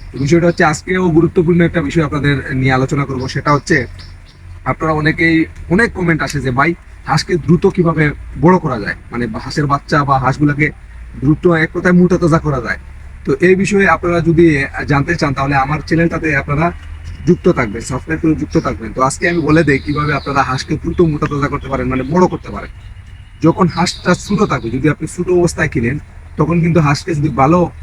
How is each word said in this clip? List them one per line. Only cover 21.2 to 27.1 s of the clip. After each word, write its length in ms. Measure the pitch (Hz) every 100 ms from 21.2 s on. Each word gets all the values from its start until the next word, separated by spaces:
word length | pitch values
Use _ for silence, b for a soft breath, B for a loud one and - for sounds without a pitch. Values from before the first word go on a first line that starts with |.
| 151
তাজা 220 | 147 139
করতে 200 | 139 135
পারেন, 200 | 131 127
মানে 140 | 127
বড় 240 | 131 170 175
করতে 220 | - 127
পারেন। 220 | 101 - - - - - - - -
যখন 240 | 160 - 180
হাঁসটা 460 | - 165 - 180
ছোট 280 | 180 - 202
থাকবে, 280 | 208 135 139
যদি 180 | 131 147
আপনি 180 | - 156 -
ছোট 120 | 175
অবস্থায় 380 | 180 175 - 156
কিনেন, 300 | - 117 147 - - - -
তখন 240 | 151 170
কিন্তু 200 | 170 165
হাঁসকে 340 | 143 143 -